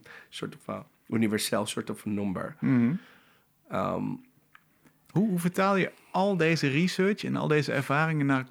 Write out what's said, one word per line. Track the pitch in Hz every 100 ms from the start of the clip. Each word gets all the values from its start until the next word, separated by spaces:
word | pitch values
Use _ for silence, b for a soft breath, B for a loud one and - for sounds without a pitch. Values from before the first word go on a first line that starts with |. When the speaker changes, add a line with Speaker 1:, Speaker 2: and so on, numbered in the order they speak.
| B B B
Speaker 1:
soort | - - -
of, | - 104
eh, | - _ _
universeel | 113 110 107 - 110 104
soort | - 107
of | 107 107
number. | 104 101 92 - -
Speaker 2:
Mhm. | 131 127 117 180 B B B B B _ _
Speaker 1:
Ehm, | 98 95 92 101 98 - _ _ - _ _ _ _ _
Speaker 2:
Hoe, | 156 220
hoe | 180
vertaal | 170 180 196 196
je | - - -
al | 180 196 190
deze | 160 160 143
research | 139 180 - 190 208
en | 131 131
al | 147
deze | 151 135
ervaringen | 120 131 139 160 156 139
naar | 135 127